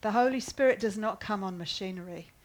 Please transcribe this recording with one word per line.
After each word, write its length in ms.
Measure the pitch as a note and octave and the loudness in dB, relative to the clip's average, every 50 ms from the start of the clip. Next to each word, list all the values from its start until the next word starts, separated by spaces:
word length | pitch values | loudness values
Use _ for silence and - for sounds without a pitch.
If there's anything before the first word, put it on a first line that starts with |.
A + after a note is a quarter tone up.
| - | 0
The 100 | G#3+ G#3 | 2 4
Holy 280 | A#3 B3 C4 C4 C4 | 4 4 4 4 0
Spirit 380 | - - - - C#4 C4 A#3+ - | -4 -6 -2 4 4 4 4 4
does 180 | G3+ A3+ F#3+ G#3+ | 2 -2 -2 0
not 200 | G#3+ A3 A3 - | -2 -4 -4 -4
come 240 | - - G#3+ G3+ F#3+ | -4 -4 -4 -2 -2
on 140 | F#3+ F#3 | -4 -6
machinery, 720 | F3 E3+ - - - G3+ F#3 F#3 F#3 F3 F3+ F3 E3 E3 - - _ _ | -6 -6 -6 -6 -6 -6 -6 -6 -8 -10 -10 -12 -12 -12 -16 -20 _ _